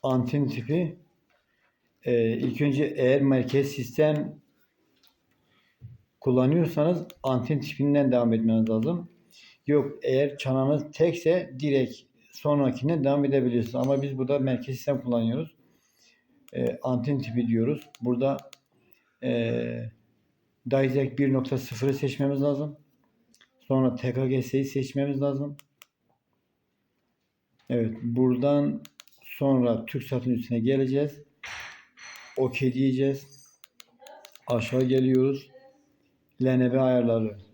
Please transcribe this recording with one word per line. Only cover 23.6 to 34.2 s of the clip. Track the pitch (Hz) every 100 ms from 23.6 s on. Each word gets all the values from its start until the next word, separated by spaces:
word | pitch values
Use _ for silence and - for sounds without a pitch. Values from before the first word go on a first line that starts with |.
| _ 131 131 123
T | 127
K | 123 131
G | 131
S'yi | 127 135 135
seçmemiz | 139 131 139 139 139
lazım. | 143 139 143 143 - _ - _ _ _ _ _ _ _ _ _ _ _ _ _ _ _ _ _ _
Evet, | 123 113 110
buradan | 120 120 127 123 139 143 147 - - _ - _
sonra | - - 139 135 123 117 113
TürkSat'ın | 139 - 127 123
üstüne | 120 - 120
geleceğiz. | 113 135 131 139 143 - - _ - - - - _ _ - - - -
Okey | 131 127 131
diyeceğiz. | 123 135 127 135 139 - - _ _ _ _ - _ - -